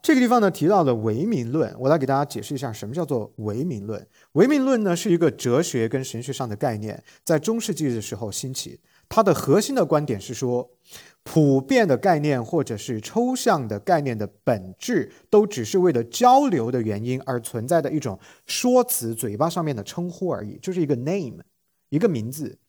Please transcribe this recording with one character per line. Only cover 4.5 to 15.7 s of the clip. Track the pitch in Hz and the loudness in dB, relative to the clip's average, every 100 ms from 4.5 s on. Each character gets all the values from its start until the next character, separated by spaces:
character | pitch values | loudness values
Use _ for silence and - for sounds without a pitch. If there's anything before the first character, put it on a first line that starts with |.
| 294 | 4
论 | 262 247 | 2 2
呢， | 202 175 | 0 0
是 | 220 | 0
一 | 175 | 2
个 | 160 | 2
哲 | - 131 123 | 0 0 0
学 | 175 127 113 | 0 -2 -2
跟 | 131 | -2
神 | 131 113 | -6 -10
学 | 123 | -10
上 | 135 123 | -8 -6
的 | 104 | -4
概 | 143 110 | -4 -4
念， | 107 101 _ _ | -8 -10 _ _
在 | - 156 | -2 0
中 | 180 226 | 0 -4
世 | - | -4
纪 | 151 151 | -4 -2
的 | 117 | -2
时 | 104 104 | -6 -8
候 | 110 | -8
兴 | - 131 | -8 -8
起。 | 131 - - _ _ _ | -10 -12 -16 _ _ _
它 | - | 2
的 | 202 | 4
核 | 160 - 175 | 2 4 2
心 | 214 | 2
的 | 269 | -2
观 | 160 151 147 | 2 0 0
点 | 104 | -6
是 | - | -6
说， | 117 127 123 - _ _ - - _ | -6 -2 -2 -4 _ _ -20 -20 _
普 | - 165 147 135 | 0 4 6 4
遍 | 131 262 202 | 4 2 4
的 | 123 | 4
概 | 196 160 | 4 2
念 | 147 131 | 2 0
或 | 113 170 | 0 -2
者 | 135 107 | -2 -6
是 | - 110 | -6 -8
抽 | - 220 247 254 | -4 -2 0 0
象 | 240 175 117 | 0 0 0
的 | 104 | -6
概 | - 170 | 0 0
念 | 139 113 | 0 -4
的 | 104 _ | -6 _
本 | - 110 92 92 | -2 -2 -4 -12
质， | - 214 - - _ | -2 -2 -2 -10 _
都 | 208 208 | 4 4
只 | 139 | -2
是 | 107 | -2